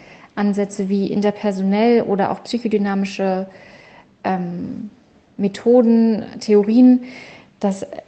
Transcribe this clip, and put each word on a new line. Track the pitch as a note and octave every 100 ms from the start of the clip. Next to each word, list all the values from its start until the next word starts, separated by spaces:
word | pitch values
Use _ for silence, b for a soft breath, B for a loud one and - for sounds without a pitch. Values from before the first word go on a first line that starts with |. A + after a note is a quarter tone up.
| B B B -
Ansätze | G#3 G3 G3+ G3+ F#3+
wie | G3+ G3
interpersonell | - G3+ G3+ G#3 F#3+ F#3+ G3+ A#3 A#3
oder | - G3 G3
auch | -
psychodynamische, | - A#3+ A#3 G#3 G3+ G3 G3 - F#3+ F#3 F#3+ B B B B B B _
ähm, | - F#3 F3 F3 - - G#3 - _ _ _ -
Methoden, | G3 G3 A#3 B3 A#3 A3+ A3+ G#3 - -
Theorien, | - G#3 G3+ A3+ B3+ B3 B3 B B B B -
das | G3+ F#3+ - -